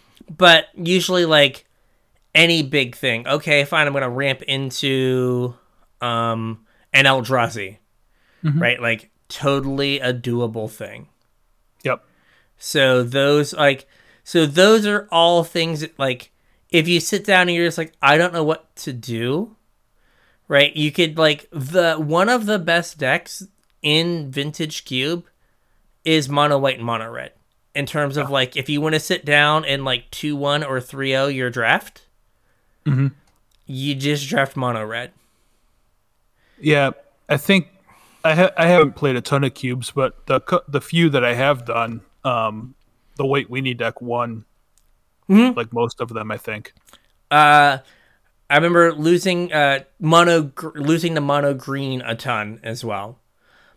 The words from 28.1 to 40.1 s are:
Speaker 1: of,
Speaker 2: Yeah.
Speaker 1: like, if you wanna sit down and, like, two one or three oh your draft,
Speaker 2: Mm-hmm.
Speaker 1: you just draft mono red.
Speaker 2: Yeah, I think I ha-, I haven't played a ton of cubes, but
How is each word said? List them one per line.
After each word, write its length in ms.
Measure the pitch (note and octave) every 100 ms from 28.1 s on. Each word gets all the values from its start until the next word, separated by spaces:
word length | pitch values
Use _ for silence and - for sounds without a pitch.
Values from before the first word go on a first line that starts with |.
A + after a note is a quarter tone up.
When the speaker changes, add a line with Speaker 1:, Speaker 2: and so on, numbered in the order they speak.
| C#3+
Speaker 1:
of, 80 | C3+
Speaker 2:
Yeah. 60 |
Speaker 1:
like, 240 | C#3 B2+ C#3+
if 100 | C3+
you 140 | D3
wanna 180 | D#3 D#3
sit 240 | - F3+
down 400 | C#3+ D3 D3 D#3
and, 220 | D3+ C#3 C3+
like, 240 | B2 -
two 260 | - D3+ C#3+
one 260 | C#3+ D3
or 200 | C#3+ C3
three 340 | B2 C3+ C3+ C3
oh 120 | C#3
your 200 | C3 B2
draft, 540 | A#2+ A2+ F3+ - - _ _ _ _ _ _ _ _
Speaker 2:
Mm-hmm. 220 | D3+ C3 C#3 - _ _ _ _ -
Speaker 1:
you 280 | C3 C#3
just 340 | C3+ C#3+ D3 C#3
draft 260 | F#3+ C3+
mono 300 | C#3 B2 A2+
red. 280 | G#2+ A#2 B2 _ _ _ _ _ _ _ _ _ _ _ _ _ _ _
Speaker 2:
Yeah, 300 | D3+ C#3+ C#3 - _ _ -
I 80 | C#3+
think 300 | - G3 - _ _ _ _ _
I 100 | D#3+
ha-, 180 | D#3 F#3 -
I 100 | E3
haven't 260 | F3 D3 -
played 200 | C#3+ B2
a 40 |
ton 240 | - C#3
of 100 | C3+
cubes, 360 | - B2+ B2+ A#2
but 360 | C#3 C3